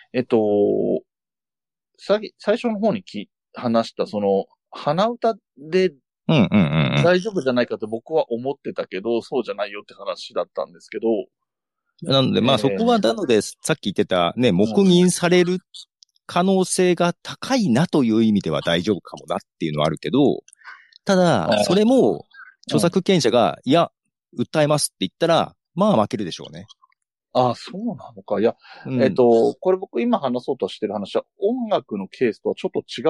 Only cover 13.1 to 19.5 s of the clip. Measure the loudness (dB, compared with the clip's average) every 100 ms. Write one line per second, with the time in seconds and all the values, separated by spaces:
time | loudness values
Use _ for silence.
13.1 | 0 0 0 0 -6 -6 -4 -4 -4 0
14.1 | 0 0 0 2 2 2 4 4 4 4
15.1 | 2 2 2 2 -2 -8 -20 -20 _ _
16.1 | _ -6 -2 2 2 0 2 2 2 0
17.1 | -2 -12 -14 -2 0 2 2 2 2 2
18.1 | 4 4 2 0 -2 0 0 0 -4 -6
19.1 | -16 -8 -8 -10